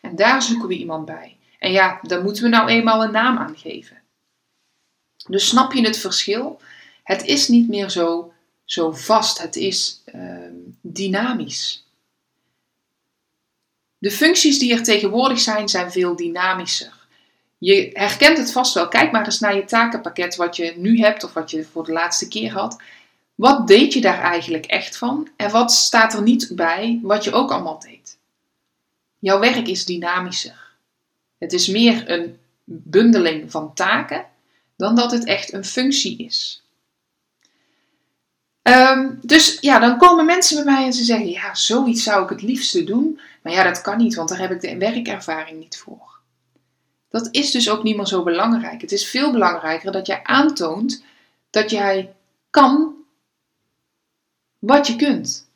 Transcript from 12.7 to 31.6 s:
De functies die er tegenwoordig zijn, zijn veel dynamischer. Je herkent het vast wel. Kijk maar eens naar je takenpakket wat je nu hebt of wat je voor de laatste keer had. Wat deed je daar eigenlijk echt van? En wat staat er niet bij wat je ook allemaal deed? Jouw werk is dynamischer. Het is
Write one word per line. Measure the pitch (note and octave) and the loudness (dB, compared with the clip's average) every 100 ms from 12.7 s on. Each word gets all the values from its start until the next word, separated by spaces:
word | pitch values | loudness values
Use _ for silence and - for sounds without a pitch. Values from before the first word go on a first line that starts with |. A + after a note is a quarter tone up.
| _ _ _ _ _ _ _ _ _ _ _ _ _ | _ _ _ _ _ _ _ _ _ _ _ _ _
De | G3 | -6
functies | G3+ D#4 F#4 D#4 C#4 | 2 2 4 2 2
die | B3 | 2
er | A#3 | 0
tegenwoordig | A#3 G3+ G3+ A3 C4+ A#3 | 2 2 2 0 0 0
zijn, | - G#3+ G3+ | -2 -2 -2
zijn | F#3 F3+ | -4 -4
veel | F#3 F3+ E3+ | -2 -2 -2
dynamischer. | E3+ F3 F#3 F#3 F3 - - _ _ _ _ _ _ _ | -6 -4 -4 -4 -6 -8 -8 _ _ _ _ _ _ _
Je | F3 G3 - | 2 2 2
herkent | - G3+ - D4 E4 | -4 -4 4 4 4
het | A#3+ | 0
vast | B3+ B3+ | -2 0
wel. | F#3+ E3+ | 0 0
Kijk | - - | 0 2
maar | A3 | 0
eens | G#3+ A3 | -2 -2
naar | G#3 G3+ | -2 -2
je | |
takenpakket | G3 A3+ A#3 A3+ E3+ E3+ F3+ F3+ | 0 0 0 -2 -10 -6 -8 -4
wat | F3 E3+ | -6 -4
je | E3+ E3+ | -8 -4
nu | F#3 A#3 | 2 4
hebt | G#3+ G#3 | 4 2
of | F3 | -8
wat | - D#3 | -10 -8
je | D#3+ | -10
voor | D#3 - | -10 -12
de | D#3+ | -6
laatste | E3 F3 - F#3 | -4 -2 -4 -6
keer | G#3+ A3 | -8 -6
had. | G3+ A3 A#3 - - _ _ _ | -6 -8 -10 -20 -20 _ _ _
Wat | _ A3+ C#4 F#3+ | _ 2 2 8
deed | G3+ C#4 | 8 8
je | C#4 | 2
daar | G#3 F3 | 0 0
eigenlijk | - F3 E3+ D#3+ D#3 | -2 -4 -4 -8 -4
echt | - - - | -6 -6 -8
van? | A#3+ C#4+ D#4 _ | -6 -6 -8 _
En | G#3 | 0
wat | G#3+ A#3+ | 2 2
staat | - - A#3 A3 | 2 2 4 2
er | G#3+ | 2
niet | G#3 C4 - | 2 2 0
bij | F3+ E3 F3 A3+ A#3 | -4 -4 -2 -2 -4
wat | F#3+ G#3 | -2 -2
je | - | 0
ook | A3 C#4 | 0 0
allemaal | - D#3+ D#3 | -2 -6 -12
deed? | - - - - _ _ _ _ _ _ _ _ _ _ | -16 -20 -20 -20 _ _ _ _ _ _ _ _ _ _
Jouw | F#3+ G3 | 0 2
werk | A3+ B3 A#3 | 2 0 -4
is | F#3 | -6
dynamischer. | - F3 E3+ F3+ F#3 F3+ - - - _ _ _ _ _ _ _ | -6 -6 -4 -4 -6 -8 -10 -16 -20 _ _ _ _ _ _ _
Het | E3 | -6
is | F3+ | -2